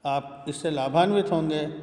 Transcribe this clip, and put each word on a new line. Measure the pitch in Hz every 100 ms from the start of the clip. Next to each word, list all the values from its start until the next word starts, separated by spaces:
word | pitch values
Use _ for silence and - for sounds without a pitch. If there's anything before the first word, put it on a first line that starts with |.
आप | 143 139 139 - -
इससे | 139 165
लाभान्वित | 147 135 156 185 202 190
होंगे। | 165 160 151 156 156